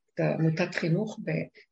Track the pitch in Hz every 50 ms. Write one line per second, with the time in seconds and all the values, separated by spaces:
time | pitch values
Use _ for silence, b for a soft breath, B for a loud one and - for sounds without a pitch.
0 | _ _ _ - 160 151 156 160 160 160 160 165 180 175 - - - 165 165 196
1 | 220 220 - - 175 170 156 160 160 - _ - - _